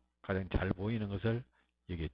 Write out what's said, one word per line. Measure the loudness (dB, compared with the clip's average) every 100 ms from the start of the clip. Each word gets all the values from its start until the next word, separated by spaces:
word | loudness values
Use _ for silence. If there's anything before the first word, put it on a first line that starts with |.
| -12 _
가장 | -2 -2 2
잘 | 2 2
보이는 | 0 0 0 0
것을 | 0 2 0 -2 _ _ _ -8
여기에 | -4 10